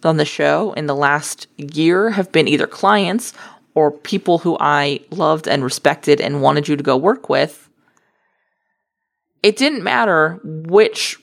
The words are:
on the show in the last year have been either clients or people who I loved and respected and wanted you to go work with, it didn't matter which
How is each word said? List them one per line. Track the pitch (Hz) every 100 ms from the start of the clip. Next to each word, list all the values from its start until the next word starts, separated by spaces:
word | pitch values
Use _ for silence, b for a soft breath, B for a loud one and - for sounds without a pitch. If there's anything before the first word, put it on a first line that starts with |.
| 165
on | 160
the |
show | 147 - 147 151 208
in | - 151
the | 139
last | 143 147 151 - - -
year | 147 151 160 180 220
have | 202 185
been | 160 147
either | 147 147
clients | - 196 208 180 214 - B B B _ 160
or | 151
people | 147 - 196 - 170
who | 170 160
I | 143 147 143 143 -
loved | 165 156 156 -
and | 139
respected | 131 - 143 151 - 143
and | - 143
wanted | 135 147 147
you | 147
to |
go | 139 131
work | 175 262 -
with, | 139 156 - _ _ _ _ _ _ _ _ _ _ _ _ _ _ _ _ _ _
it | 202 214
didn't | 277 269
matter | 185 240 220 165 156 170
which | 202 156 165 190 214 - - -